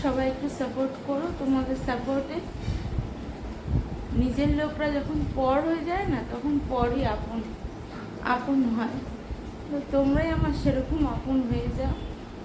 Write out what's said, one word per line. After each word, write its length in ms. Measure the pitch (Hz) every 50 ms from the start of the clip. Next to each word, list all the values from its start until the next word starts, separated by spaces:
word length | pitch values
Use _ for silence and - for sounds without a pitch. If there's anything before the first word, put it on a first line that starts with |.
| -
সবাই 220 | 277 254 262 262 262 262
একটু 160 | - 285 285 - -
সাপোর্ট 360 | 262 254 233 262 269 269 - - - 285
করো, 180 | 277 285 330 349 - -
তোমাদের 380 | 285 262 269 262 262 254 262 262 -
সাপোর্টে 500 | 277 247 233 240 254 269 277 269 - 311 349 - - - - - - - - - - - - - - - - - - - - - - - - - - - - - - - - - - - 233
নিজের 300 | 247 254 226 269 294 294 294 294
লোকরা 260 | 302 302 302 302 302 294 285
যখন 220 | 285 - - 311 302 294 - - 269
পর 180 | 262 262 262 285 311 330
হয়ে 140 | 330 330 294 339
যায় 160 | 349 381 403 381 285
না, 80 | 233 - 233 233
তখন 220 | 240 240 294 294 285 - - 262
পরই 300 | 247 240 240 247 277 262 226 214
আপন, 240 | 214 - 226 226 226 214 - - - - - - - - - - - - - - - - 233 247
আপন 240 | 247 - 269 277 269 254 233 226
হয়। 220 | 226 220 - - 269 - - - - - - - - - - - - - -
তো 80 | 294 285 285 - 277
তোমরাই 340 | 277 277 277 277 302 320 330 320
আমার 180 | 302 320 311 285 - -
সেরকম 380 | 285 254 262 262 - 311 311 285 254 233
আপন 200 | - - 254 269 262 247 233
হয়ে 200 | 240 240 240 240 240 254
যাও, 160 | 262 277 - - - - - - - - - -